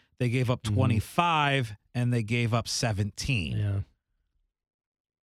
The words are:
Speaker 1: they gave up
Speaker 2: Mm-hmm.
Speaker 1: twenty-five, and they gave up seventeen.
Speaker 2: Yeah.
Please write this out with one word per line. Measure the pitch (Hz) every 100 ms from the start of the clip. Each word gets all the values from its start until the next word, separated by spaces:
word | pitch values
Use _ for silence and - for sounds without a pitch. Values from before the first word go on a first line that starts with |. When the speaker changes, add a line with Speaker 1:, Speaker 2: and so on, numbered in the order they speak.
| _ -
Speaker 1:
they | 123
gave | 127 120
up | 123
Speaker 2:
Mm-hmm. | - 101
Speaker 1:
twenty-five, | 104 98 - - 170 160 143 139 113 104 _ 123
and | 123
they | 120
gave | 104 120 117
up | 117 113
seventeen. | - 120 104 107 - - 117 76 107
Speaker 2:
Yeah. | 101 101 - _ _ _ _ _ _ _ _ _ _ _ _ _